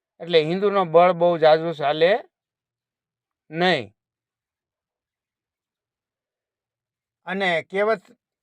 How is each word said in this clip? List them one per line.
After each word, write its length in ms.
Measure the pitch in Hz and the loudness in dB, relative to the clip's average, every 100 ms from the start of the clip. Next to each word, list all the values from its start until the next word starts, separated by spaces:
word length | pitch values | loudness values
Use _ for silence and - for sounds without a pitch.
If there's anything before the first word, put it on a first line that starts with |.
| _ - | _ -18
એટલે 220 | 175 165 | 0 0
હિન્દુનો 420 | 151 185 208 202 | 0 -2 -2 -2
બળ 280 | 175 165 180 | 2 4 4
બહુ 260 | 170 175 170 | 2 0 2
જાજુ 340 | 156 160 165 | 4 4 0
ચાલે 520 | 151 143 156 170 226 - _ _ _ _ _ _ _ _ _ _ _ - | -6 -4 0 0 0 -6 _ _ _ _ _ _ _ _ _ _ _ -12
નહીં. 440 | 156 180 151 101 _ _ _ _ _ _ _ _ _ _ _ _ _ _ _ _ _ _ _ _ _ _ _ _ _ _ _ _ _ _ _ _ _ | -4 -2 -2 -6 _ _ _ _ _ _ _ _ _ _ _ _ _ _ _ _ _ _ _ _ _ _ _ _ _ _ _ _ _ _ _ _ _
અને 380 | 170 190 185 160 | -12 -6 -4 -4
કહેવત 540 | 156 190 214 220 _ _ _ _ | -4 -4 -2 -4 _ _ _ _